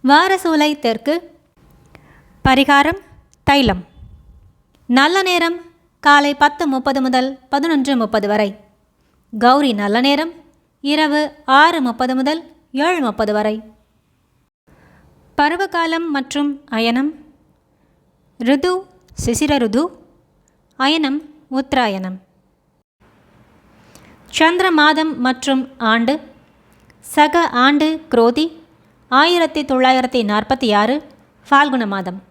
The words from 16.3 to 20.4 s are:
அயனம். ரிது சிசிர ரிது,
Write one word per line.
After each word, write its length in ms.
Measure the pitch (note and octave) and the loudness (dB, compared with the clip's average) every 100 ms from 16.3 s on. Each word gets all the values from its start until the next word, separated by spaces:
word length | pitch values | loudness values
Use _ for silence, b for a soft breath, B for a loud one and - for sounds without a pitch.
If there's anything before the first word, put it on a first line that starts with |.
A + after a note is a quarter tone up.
| C#4+ D4 C#4 _ A3 | -4 -4 -6 _ -2
அயனம். 300 | A3+ A#3+ C#4+ D#4+ - _ _ _ _ _ _ _ _ _ _ _ A#3+ | -2 0 -2 -6 -20 _ _ _ _ _ _ _ _ _ _ _ 0
ரிது 240 | C#4 F4+ F#4 F#4+ _ _ - | 0 0 -4 -8 _ _ -8
சிசிர 300 | - A#3+ D4+ C#4+ | -4 -2 0 0
ரிது, 200 | A3+ A3+ E4+ - _ _ _ _ | 0 -2 -4 -8 _ _ _ _